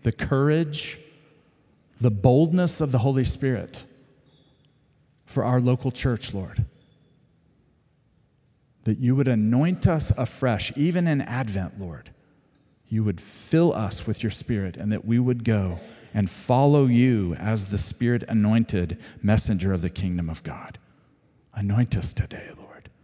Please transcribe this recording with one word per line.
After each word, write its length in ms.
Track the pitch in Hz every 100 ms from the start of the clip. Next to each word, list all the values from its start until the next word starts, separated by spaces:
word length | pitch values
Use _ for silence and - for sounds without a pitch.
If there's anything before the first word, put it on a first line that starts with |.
the 80 | 120
courage, 880 | - - 135 143 151 160 147 - - - _ _ _ _ _ _ _ _ _
the 120 | 120
boldness 680 | 101 110 127 160 180 175 -
of 100 | 151
the 80 | 127
Holy 260 | 127 135 127
Spirit 600 | - 135 117 82 - - _ _ _ _ _ _ _ _ _ _ _ _ _ _
for 180 | -
our 160 | 117 127
local 320 | 123 127 135
church, 420 | - 135 117 -
Lord. 320 | 101 90 - - _ _ _ _ _ _ _ _ _ _ _ _ _ _ _ _ _ _ _ _ _ 117
That 140 | 107
you 160 | 123 131
would 120 | 131
anoint 580 | 117 107 120 160 180 196
us 240 | 160 - -
afresh, 540 | 120 - 127 107 - -
even 300 | 156 180 175
in 140 | 147
Advent, 580 | - 120 120 98 92 104
Lord. 320 | 92 76 - - _ _ _ _ _ _ _
You 160 | 110
would 160 | 107 87
fill 540 | - - - 160 170
us 340 | - 104 - -
with 160 | 107
your 80 | 113
Spirit, 460 | - - 113 95 -
and 140 | 101
that 140 | 107 107
we 140 | 117
would 240 | 127 123
go 360 | 113 110 95 87 - - -
and 160 | 110 95
follow 580 | - - 123 143 147 135
you 480 | 120 127 113 92 82
as 320 | 101 110 98
the 100 | 101
Spirit-anointed 1200 | - - 120 120 - 113 104 113 113 98 87 - - -
messenger 500 | 101 107 - 101 95
of 100 | 95
the 80 | 85
kingdom 400 | - 92 87 82
of 140 | 80
God. 340 | - 69 - - _ _ _ _ _ _ _
Anoint 420 | - 101 104 120 101
us 180 | -
today, 360 | - - - - -
Lord. 320 | - - - _